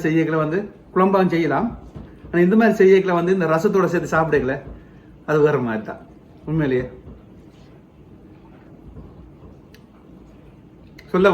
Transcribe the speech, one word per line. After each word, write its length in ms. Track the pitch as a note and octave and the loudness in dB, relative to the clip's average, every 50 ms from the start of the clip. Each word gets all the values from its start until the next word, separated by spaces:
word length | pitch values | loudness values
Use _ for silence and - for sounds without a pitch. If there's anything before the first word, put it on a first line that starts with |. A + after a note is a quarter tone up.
| - | -2
செய்யக்களை 340 | D#3 D#3+ E3 D#3+ D#3+ D#3+ D#3 D3+ | -2 0 0 0 0 0 -2 -2
வந்து 160 | D3+ E3 G3 G#3 - - - - - - | -2 -4 -4 -6 -8 -12 -20 -16 -6 -2
குழம்பாவும் 400 | F#3 F#3+ G3 G3 F#3+ F#3 F3 E3+ | 0 2 2 2 2 2 2 0
செய்யலாம், 340 | E3 E3 D3 C#3 C#3 - C3+ - - - - - - - - - - - - | 0 -2 0 -2 -2 -2 -4 -6 -8 -16 -20 -20 -20 -20 -20 -20 -20 -14 -4
ஆனா 120 | - E3+ F3 | 0 2 2
இந்த 100 | F3+ G#3+ A3 | 4 4 4
மாதிரி 200 | A#3 G#3+ - - | 4 4 4 4
செய்யக்களை 340 | F#3+ F#3+ G3 F#3+ F#3+ F#3 F3 E3+ | 6 6 6 4 4 2 -2 -2
வந்து 160 | E3+ F3+ G3 F#3+ | 0 0 0 0
இந்த 100 | E3 D#3 D#3+ | 0 0 0
ரசத்தோட 320 | D#3+ F3+ G#3 F3+ G3 F3 E3 | 0 0 0 0 0 0 0
சேர்த்து 240 | F3 E3+ D3 - E3+ | -2 -4 -4 -2 -2
சாப்பிடக்கல, 400 | D#3+ D#3+ D#3 D3+ C#3 B2 B2+ C#3 C#3 - - - - - - - - - - - - - - | -2 0 0 0 -2 0 -2 -4 -6 -8 -14 -20 -20 -20 -20 -20 -20 -20 -20 -20 -16 -8 -2
அது 160 | D3+ D#3 D3 D3+ | 0 2 2 2
வேற 100 | C#3+ C3 B2 A#2 | 2 0 -2 -4
மாதிரி 160 | A2 A2 G#2+ - | -6 -6 -8 -10
தான். 120 | A2 - - - - - - - - - - - | -14 -16 -18 -20 -20 -20 -20 -20 -20 -18 -10 -6
உண்மையிலேயே 360 | D#3 D#3+ D3+ C3 B2+ B2 B2+ B2 - - - - - - - - - - - - - - - - - - - - - - - - - - - - - - - - - - - - - - - - - - - - - - - - - - - - - - - - - - - - - - - - - - - - - - - - - - - - - - - - - - - - | -4 -4 -2 -2 -2 -4 -4 -6 -12 -18 -20 -20 -20 -20 -20 -20 -20 -20 -20 -20 -20 -20 -20 -20 -20 -20 -20 -20 -20 -20 -20 -20 -20 -20 -20 -20 -20 -20 -20 -20 -20 -20 -20 -20 -20 -20 -20 -20 -20 -20 -20 -20 -20 -20 -20 -20 -20 -20 -20 -20 -20 -20 -20 -20 -20 -20 -20 -20 -20 -20 -20 -20 -20 -20 -20 -20 -20 -20 -20 -20 -20 -20 -20 -20 -20 -20 -20 -20 -20 -20 -12 -4
சொல்ல 180 | - F#3 F#3+ G3+ | 0 2 4 4